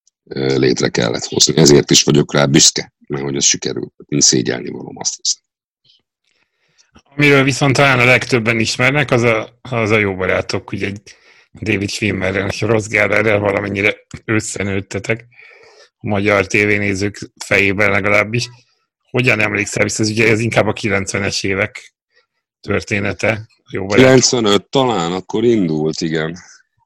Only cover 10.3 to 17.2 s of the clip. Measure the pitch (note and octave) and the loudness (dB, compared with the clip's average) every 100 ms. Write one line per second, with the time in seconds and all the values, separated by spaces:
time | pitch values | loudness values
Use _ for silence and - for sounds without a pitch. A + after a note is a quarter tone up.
10.3 | F#2 F#2+ G2+ - G2+ G2 G2+ - - _ | -2 -2 -6 -8 -8 -6 -8 -14 -20 _
11.3 | _ _ - G#2 G#2 G2+ - G#2+ F#2+ F#2 | _ _ -10 -4 -2 -2 -4 -4 -2 -2
12.3 | F#2+ G2 - G#2+ A2+ G#2 A2 G#2 G#2 G#2+ | -2 -4 -2 0 0 0 0 2 2 2
13.3 | G#2 G#2 G2 G2+ G2+ G#2 - _ - - | 2 0 -2 -2 -2 -2 -2 _ -14 -4
14.3 | G#2+ - - G2 G2 F#2+ G2 - A2+ - | -2 -2 -6 -4 -4 -6 -8 -6 -6 -8
15.3 | _ - - - - - _ - G#2 G#2 | _ -20 -20 -20 -20 -20 _ -6 -2 2
16.3 | G2+ G2 G#2+ G#2 G#2 G2+ F#2+ G2+ G2+ | 2 2 0 0 0 -2 -2 -4 -8